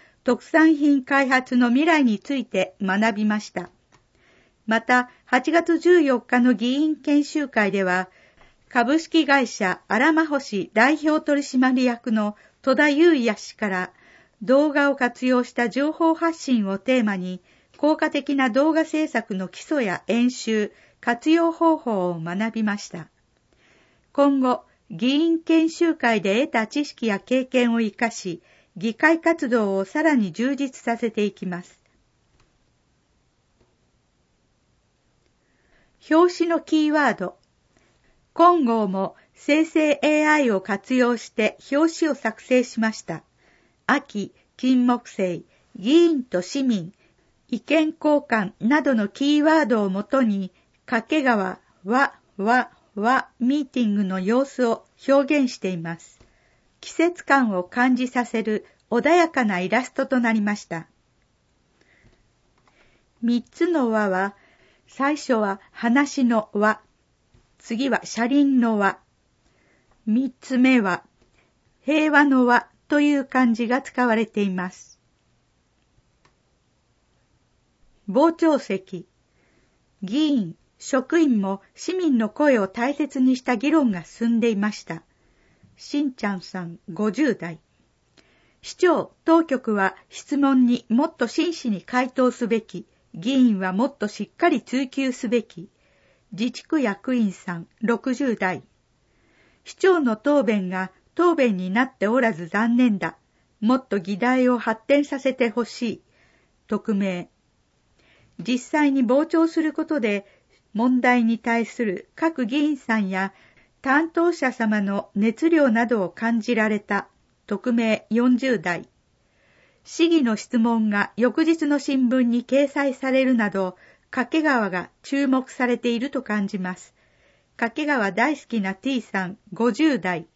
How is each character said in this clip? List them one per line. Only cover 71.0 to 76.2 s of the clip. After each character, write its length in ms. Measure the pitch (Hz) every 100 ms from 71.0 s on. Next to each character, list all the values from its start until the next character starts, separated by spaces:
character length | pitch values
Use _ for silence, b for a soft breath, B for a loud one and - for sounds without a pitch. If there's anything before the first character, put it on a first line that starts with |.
| - _ _ _ _ _ _ _
平 300 | - 302 311
和 120 | 285
の 240 | 294 262 247
輪 200 | 240 - _ -
と 120 | 294
い 140 | 294
う 120 | 285 269
漢 280 | 254 254
字 140 | 226 233
が 160 | 254
使 240 | 285 - 247
わ 80 | 220
れ 100 | 220
て 160 | -
い 80 | 202
ま 220 | 185 185
す。 280 | - - _ _ _ _ _ _ _ _ _ _ _ _ _